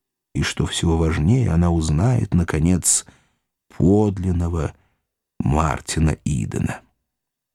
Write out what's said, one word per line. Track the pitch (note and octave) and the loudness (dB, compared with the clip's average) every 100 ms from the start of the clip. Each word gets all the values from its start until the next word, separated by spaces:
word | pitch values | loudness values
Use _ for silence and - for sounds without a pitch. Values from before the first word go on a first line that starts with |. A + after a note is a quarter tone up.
| _ _ _ | _ _ _
И, | C#2+ | -4
что | - - D#2 | -4 -2 -4
всего | - E2+ E2 | -2 0 0
важнее, | D#2+ D#2 D2+ C3 G#2 | 0 0 2 2 2
она | E2 F2 | 2 2
узнает, | E2+ D#2 D2+ A#2 A#2+ - | 2 0 0 2 0 0
наконец, | F2+ E2+ D#2+ E2 F2+ - - - - _ _ _ _ _ - | 0 0 0 2 2 0 -2 -4 -20 _ _ _ _ _ 0
подлинного | F2+ G#2 G#2+ G2 F#2 F2 E2+ E2+ C#2+ - _ _ _ _ _ - | 4 4 2 0 -2 -2 -2 -2 -4 -8 _ _ _ _ _ -6
Мартина | - D2 D#2+ B1 - - D#2 - - | -2 2 0 -2 -4 0 0 0 -4
Идена. | C#2 G1+ - - - _ _ _ _ _ _ _ | -4 -4 -4 -4 -6 _ _ _ _ _ _ _